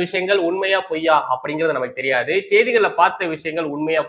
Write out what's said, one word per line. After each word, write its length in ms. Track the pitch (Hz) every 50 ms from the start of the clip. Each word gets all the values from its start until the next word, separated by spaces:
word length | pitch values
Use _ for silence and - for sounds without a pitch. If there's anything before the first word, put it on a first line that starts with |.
| 180
விஷயங்கள் 360 | 175 - 190 180 185 202 202 175 165
உண்மையா 320 | 180 190 190 190 190 190 185 -
பொய்யா 280 | 165 156 160 165 156 147 135 117 127
அப்படிங்கிறது 440 | 123 - 147 147 156 160 160 147 131
நமக்கு 220 | 127 123 123 -
தெரியாது. 340 | 127 135 131 123 120 127 165 196 196 196
செய்திகள்ல 380 | 202 208 240 240 240 233 202 180 - 147
பார்த்த 320 | 170 190 185 - 190 170 160
விஷயங்கள் 380 | 156 - 165 151 165 165 151 143
உண்மையா 280 | 147 156 156 160 156 147